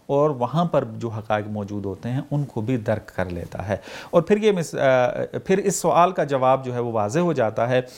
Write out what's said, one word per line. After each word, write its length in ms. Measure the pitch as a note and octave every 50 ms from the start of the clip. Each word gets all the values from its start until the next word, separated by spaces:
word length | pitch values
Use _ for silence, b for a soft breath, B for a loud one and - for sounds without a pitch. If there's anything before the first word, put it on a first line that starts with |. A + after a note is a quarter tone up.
| _
اور 240 | - C#3 C#3 D3 D#3
وہاں 360 | C#3+ B2 A#2+ A#2 - E3 F3
پر 180 | E3+ - C#3+ B2+
جو 260 | A2+ A2 A2 A2+ A#2
حقائق 380 | G#2 A2 G#2 - G#2+ G#2+ G#2 G#2+
موجود 380 | G#2+ G#2+ G2+ G2 G#2 G#2 G2+
ہوتے 240 | G2+ F#2 F2+ - A#2
ہیں 120 | B2 C#3 D3 -
ان 120 | C#3+ D3 C#3+
کو 180 | C3 - A#2
بھی 160 | G#2+ A2+ C3 A#2
درک 380 | G#2 A#2 G#2+ G#2 - - -
کر 140 | - F#2 F2+
لیتا 380 | F2+ E2+ E2 - - - F#2+ G2+
ہے۔ 100 | G2+ - B B B B B B
اور 120 | - F3
پھر 220 | E3 - G#3 G#3 G#3+
یہ 80 | G#3+
مس-، 280 | G3 F3+ D#3 - - C3
آ، 280 | C3+ C3+ C3 B2+ B2 B2 A#2+ B2 B2 - - B2+ B2+
پھر 120 | - F#3+ F#3+
اس 180 | - G3+ F3
سوال 360 | - - E3+ - D#3+ F3 F#3
کا 120 | F#3 F#3 D#3+
جواب 420 | C#3 C#3 C3 B2+ B2+ C3 C3+ B2+
جو 80 | B2 B2
ہے 60 | B2
وہ 120 | A#2+ A#2+
واضح 280 | A2+ A2 G#2 G#2 A#2 E3
ہو 140 | F3 E3+ D#3
جاتا 360 | B2+ A#2 G#2+ G#2+ A2+ A#2 B2
ہے 120 | B2+ B2+ B2+ B B